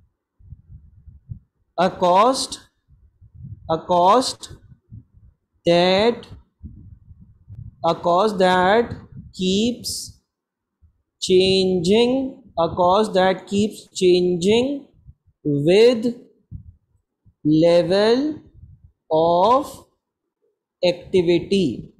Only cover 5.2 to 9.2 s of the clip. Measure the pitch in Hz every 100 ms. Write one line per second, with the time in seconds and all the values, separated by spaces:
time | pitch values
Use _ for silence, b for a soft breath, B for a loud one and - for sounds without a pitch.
5.2 | - _ _ _ 170 170 180 190 226 233
6.2 | - - _ _ - - - - _ -
7.2 | - _ - - - - 165 170 175 175
8.2 | 220 190 185 180 185 220 233 - - -